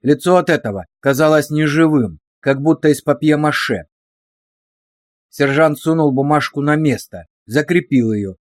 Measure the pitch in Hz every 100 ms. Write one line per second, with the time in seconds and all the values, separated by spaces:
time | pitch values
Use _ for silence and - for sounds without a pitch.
0 | 123 147 175 180 170 156 113 98 87 _
1 | 135 135 156 156 143 151 156 147 160 151
2 | 107 78 _ _ - 135 143 156 156 147
3 | - 147 156 151 151 147 - 104 - _
4 | _ _ _ _ _ _ _ _ _ _
5 | _ _ _ - 139 139 160 143 160 165
6 | 151 131 139 151 - 147 143 151 156 113
7 | - 90 82 _ - 123 - 175 - 131
8 | 113 107 101 90